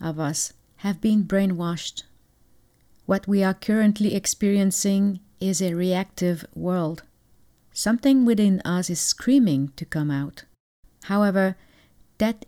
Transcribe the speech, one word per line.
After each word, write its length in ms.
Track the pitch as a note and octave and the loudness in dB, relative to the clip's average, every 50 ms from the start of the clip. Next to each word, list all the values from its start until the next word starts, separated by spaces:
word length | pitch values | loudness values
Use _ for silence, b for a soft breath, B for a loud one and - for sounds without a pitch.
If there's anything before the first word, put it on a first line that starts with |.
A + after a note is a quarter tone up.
of 180 | F3 E3 D#3 D#3 | -8 -8 -6 -4
us 340 | D#3+ C#3+ D#3 - - - - _ _ _ _ _ | -4 -4 -4 -4 -6 -8 -10 _ _ _ _ _
have 220 | - G3+ G3 - | -6 -6 -4 -2
been 240 | - A3 G#3+ G#3+ F#3+ | 0 2 2 2 2
brainwashed. 800 | - F#3+ G3 G3 F#3+ F3+ E3+ E3+ E3+ E3+ D#3 - - - - - - _ _ _ _ _ _ _ _ _ _ _ _ _ _ _ _ _ _ _ | 2 0 0 2 2 0 -2 -4 -4 -4 -6 -8 -12 -12 -14 -16 -18 _ _ _ _ _ _ _ _ _ _ _ _ _ _ _ _ _ _ _
What 220 | - F#3+ G3 G3 - | -4 -4 -4 -2 0
we 160 | G3+ G3 F#3+ | 0 2 2
are 100 | F#3+ F#3+ | 0 0
currently 640 | - - - G#3+ A3 A3 G#3 G#3 G#3 G#3 G#3 - | -2 -2 -2 0 2 4 2 2 2 0 -2 -2
experiencing 1040 | G3+ G3+ - - - - G3+ G3+ G3+ G3 F#3+ F#3 - - G3+ G3 G3 G3 G3+ G3 F3+ _ _ _ - | -2 -4 -4 -4 -2 0 0 2 2 2 2 0 0 0 0 0 2 0 0 -2 -4 _ _ _ -6
is 220 | F#3 F#3+ F#3+ F3 | -4 -4 -2 -2
a 140 | F#3+ F3+ E3+ | -2 -2 -2
reactive 680 | E3+ F3+ F#3 F#3 F3+ F#3+ F#3+ - - F3+ F3+ F3 D#3+ - - - | 0 0 0 0 -2 -4 -6 -6 -2 -2 0 0 -2 -6 -12 -12
world. 480 | D#3+ E3 F3+ F3+ F#3 E3+ D#3 E3 - - - _ _ _ _ _ _ _ _ _ _ _ _ | -8 -4 -2 -2 -2 -2 -2 -4 -8 -12 -20 _ _ _ _ _ _ _ _ _ _ _ _
Something 540 | - - - G#3+ A3+ A#3+ - C#4 C4+ C4+ B3+ | -10 -4 -2 0 0 2 2 4 4 4 6
within 340 | A#3 A#3 G#3 G#3+ G3+ F#3+ F#3 - | 4 4 4 4 4 2 2 0
us 240 | - F3 F3+ F3+ - | -2 -2 -2 -2 -2
is 100 | F3 - | -4 -4
screaming 720 | - - - - - A#3 B3+ C#4+ B3 G3 D3 C3+ C#3 C#3 - | -2 -4 -4 -2 0 4 4 6 6 4 2 2 0 -2 -6
to 100 | - D#3+ | -10 -10
come 260 | - - D#3+ D3+ D3 | -6 -4 -2 -2 -2
out. 320 | C#3+ C#3 C#3 C#3+ - - - _ _ _ _ _ _ _ _ _ _ _ - | -2 -2 -4 -6 -8 -16 -20 _ _ _ _ _ _ _ _ _ _ _ -8
However, 520 | - G3 G3+ G#3 G3+ F#3 F#3+ F#3+ F#3+ F#3 b b b b b b b b b b _ _ - | -2 0 2 2 2 2 2 2 0 -2 b b b b b b b b b b _ _ -2
that 280 | G#3+ A3 A3+ A3 - | -2 -2 -2 -4 -10